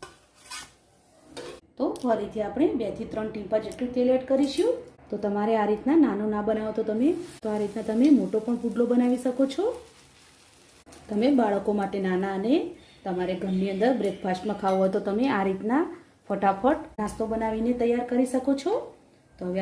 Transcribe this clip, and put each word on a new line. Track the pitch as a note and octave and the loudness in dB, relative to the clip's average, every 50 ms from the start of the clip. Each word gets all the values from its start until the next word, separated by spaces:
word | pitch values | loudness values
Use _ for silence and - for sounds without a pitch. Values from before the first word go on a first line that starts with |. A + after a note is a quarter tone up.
| - - - _ _ _ _ - - - - - - - - _ _ _ _ _ _ _ _ - - - - - - - - - _ _ _ | -20 -20 -20 _ _ _ _ -20 -18 -16 -14 -14 -14 -16 -20 _ _ _ _ _ _ _ _ -20 -20 -18 -16 -14 -14 -14 -14 -16 _ _ _
તો | - B3+ F4+ G#4+ - | -4 -4 -4 -4 -4
ફરીથી | - A#3+ A3+ G3+ G3+ F#3+ - A3 G#3 | -2 0 0 0 -2 -6 -6 -6 -6
આપણે | G3+ G3+ A#3+ D#4+ G4+ G#4+ B3 | -4 0 2 2 2 2 0
બે | A3 G3 F#3+ | -4 -4 -6
થી | - A3+ - | -8 -10 -8
ત્રણ | - A3 G#3+ G#3+ | -6 -6 -6 -6
ટીમ્પા | - G#3+ G3+ F#3 A3 G#3+ G#3+ | -8 -8 -6 -2 -2 -2 -2
જેટલું | - - - B3+ B3 - | -4 -6 -6 -6 -4 0
તેલ | B3+ B3 B3+ C4 | 0 2 4 2
એડ | B3+ B3+ - | 2 2 0
કરીશું. | C4+ C4+ C#4+ C#4 - D#4 F#4+ A#4+ A#4+ - - - - - - - | 2 2 2 2 2 0 2 2 0 -2 -6 -14 -20 -20 -12 -10
તો | G#3+ G3+ A3 | -8 -4 -4
તમારે | G#3 G3+ G3+ G#3 A3 A3+ A3 | -2 -2 0 0 2 2 2
આ | G#3 G3+ | 2 2
રીતના | G#3+ G#3 - B3+ D4+ F4 C#4+ | 0 0 2 4 6 6 6
નાનો | A#3 G3 G3+ G#3+ G#3+ G#3+ | 4 4 0 -2 -2 -2
ના | G#3 G#3 A3 | -2 0 0
બનાવો | A3 G#3+ G#3+ A3 G#3+ A#3 | 0 0 -2 -4 -4 -4
તો | A3 - | -2 -2
તમે, | G#3+ A3 B3+ D#4 F4+ E4+ - - - - | 0 2 2 2 2 0 -6 -12 -14 -8
તો | - A3 | -6 -4
આ | G#3+ G#3+ | -2 -2
રીતના | G#3 G3+ G3 A3 A3 A3 | -2 -4 -4 -6 -4 -2
તમે | G#3+ A3+ B3+ D#4 C#4+ A3+ | 2 4 8 8 8 6
મોટો | F#3+ F#3 - G#3+ - | 6 2 0 -2 0
પણ | B3 A#3+ - | 0 -4 -2
પુડલો | - A#3 G3 A3+ A#3+ A#3+ | -2 -4 0 0 2 4
બનાવી | B3 B3 B3 B3 B3 B3 - | 4 4 4 4 2 2 0
શકો | C4 B3 C4+ C4+ C4+ - | -4 0 2 0 0 2
છો. | - G4 A#4+ B4 - - - - - - - - - - - - - - - - - - - - - - - - - - - | -2 -2 -2 -2 -4 -12 -20 -20 -20 -20 -20 -20 -20 -20 -20 -20 -20 -20 -20 -20 -20 -20 -20 -20 -20 -20 -20 -20 -20 -12 -6
તમે | G#3 G#3 A3+ C#4 C#4+ B3+ | -2 0 2 4 4 4
બાળકો | A3+ G#3 G3+ G3 G3 G#3+ G#3 G3+ | 4 2 2 0 0 0 0 0
માટે | G3 F#3+ - G3+ F#3+ | -2 -2 -2 -2 -2
નાના | F#3+ F#3 F3+ G3 G3 F#3+ F#3+ | 0 0 0 -2 -2 -2 -2
અને | G3 A3+ C#4+ F4+ - E4+ - - - - - - - | 0 2 2 2 0 -2 -10 -16 -20 -20 -20 -12 -8
તમારે | G3 F3+ F3+ F3+ F#3 F#3 F3+ | -6 -4 -2 -2 -2 -4 -4
ઘરની | G3 F#3+ F#3 F#3 F#3+ G3 F#3+ | -4 -2 0 0 0 -2 0
અંદર | F#3 G#3+ B3+ C4+ A3 | 2 2 2 2 2
બ્રેકફાસ્ટમાં | G3 G3 F#3+ - - F#3 F#3 F#3 - G#3+ G3+ G3+ | 0 -2 -4 -4 -4 -4 -4 -2 -2 -6 -4 -2
ખાવું | G#3 F#3+ F#3+ F#3+ | 0 2 2 4
હોય | F#3+ F#3+ F#3+ | 2 2 2
તો | G3+ G3+ G3+ | 0 -2 0
તમે | G3 G#3+ B3+ C#4 B3 | 0 2 2 2 2
આ | G3+ F#3+ G3 | 2 0 0
રીતના | F#3+ F#3+ G3 G#3+ B3 D4 F4+ E4+ - - - - _ _ _ | -2 -2 -2 0 2 2 0 0 -4 -12 -18 -20 _ _ _
ફટાફટ | - G3+ G3 G3+ G3 F#3+ F#3+ - C4 D#4+ D#4 - - - - | -6 -2 2 2 2 2 4 2 2 2 2 -4 -10 -8 -6
નાસ્તો | G#3 G#3 - - A3 G#3+ | -6 -6 -4 -4 -4 -4
બનાવીને | A3 A3 A3 A3 A3 A3 A3+ A#3+ B3 A#3+ | -2 -2 -2 -2 -2 0 0 0 0 2
તૈયાર | A#3 A#3 A#3+ A#3+ A#3+ - | 2 2 2 0 0 0
કરી | B3+ A#3+ C4 B3 | 2 2 2 2
શકો | - B3+ B3+ C#4 C#4 C#4 | 0 0 2 0 0 0
છો. | - F4+ A4 C#5+ - - - - _ _ _ _ _ _ - - | 0 -2 -2 -2 -4 -8 -16 -20 _ _ _ _ _ _ -14 -10
તો | F#3 F3+ | -6 -4
હવે | F3+ F#3+ | -2 -2